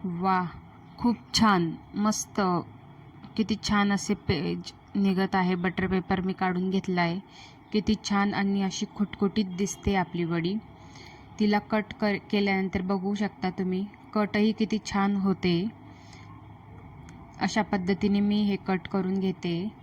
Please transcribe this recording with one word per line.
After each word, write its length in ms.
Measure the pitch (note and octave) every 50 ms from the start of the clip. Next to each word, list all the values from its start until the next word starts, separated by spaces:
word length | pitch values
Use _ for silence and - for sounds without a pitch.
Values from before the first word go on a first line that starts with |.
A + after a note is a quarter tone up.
| -
वा, 420 | F#3 F3 E3+ F3+ F#3+ F#3+ F#3 F3+ E3 - - - - - - - - -
खूप 180 | - - A#3+ A3+ - - - - -
छान, 320 | A3+ G#3+ G3+ F3+ E3+ D#3+ D#3+ - - - -
मस्त, 460 | C#3+ G3+ G#3+ G#3 - - - - - G3+ F#3 F3+ E3+ - - - - - - - - - - - - - - -
किती 180 | - A3 G3 A3 G3+ - -
छान 220 | G#3+ G#3 G3+ G3+
असे 220 | G3+ F#3+ - - G#3
पेज 600 | - - - G3+ D3+ F3+ F3 F3 F3 E3+ - - - - - -
निघत 400 | G#3 G3 G3 F#3+ F3+ F#3+ F#3+ -
आहे. 200 | F#3+ F#3 F3+ F#3
बटर 320 | F3 F3 F#3 F3 - F#3+
पेपर 340 | F#3 F#3+ F#3 F3+ - G3 F#3
मी 120 | F3+ F#3+ F#3
काढून 360 | - F#3+ F#3 F3+ F3+ F#3 F#3+
घेतला 320 | F#3 G3 - - F3+ F3+
आहे. 180 | F3 E3+ E3+ F#3+ - - - - - - - - - - -
किती 200 | G#3+ - - G#3+ G3+ - -
छान 240 | G#3 G3+ G3+ G3+ -
आणि 280 | - G3 G3 G3 G3
अशी 240 | G3 F#3+ - - G#3 G3+ -
खुटखुटीत 500 | - G#3 - - - G#3 G3 - A3 G#3
दिसते 500 | F#3 F3+ F3 G3+ F#3 - - - - G3
आपली 280 | F#3+ F3 E3 - E3+ F3
वडी. 320 | D#3+ E3+ E3+ E3 F3+ G3+ A3 - - - - - - - - - - - - - - - -
तिला 200 | G#3+ G#3 G#3 G#3
कट 260 | G3+ - - G#3+ G#3 G#3 - -
कर, 140 | A3 G#3 G3+ - - -
केल्यानंतर 500 | - G#3 G3+ G3+ G3 F#3+ F#3+ F#3+ - -
बघू 340 | F#3 F#3 G3+ G3 F3+ G3 G#3
शकता 340 | G3+ G#3+ G3 - - - F#3
तुम्ही, 360 | F3+ - F#3+ F#3 F#3 F#3 G3 G3+ - - - - -
कटही 380 | G#3+ G#3 G3 - G#3 G#3 A3
किती 260 | G#3 - A3 - - G#3+ -
छान 300 | - - G3+ G3 G3 G3+
होते. 520 | G3 F#3+ G3 F#3 - - F3+ F3 E3+ F#3 A3+ - - - - - - - - - - - - - - - - - - - - - - - - - - - - - - - - - -
अशा 200 | - G3 - A3+
पद्धतीने 580 | G3+ - - G3 F3+ F3 G3+ - - G#3 G3+ G3+
मी 220 | G3+ G3+ G#3 G#3
हे 140 | G#3+ G3+ G3
कट 320 | F#3 - - F#3+ F#3 -
करून 320 | - - G3 F#3+ F#3 F#3+ G3
घेते. 520 | F#3+ F#3+ F3+ - - F3+ E3+ E3 F#3 A3 - -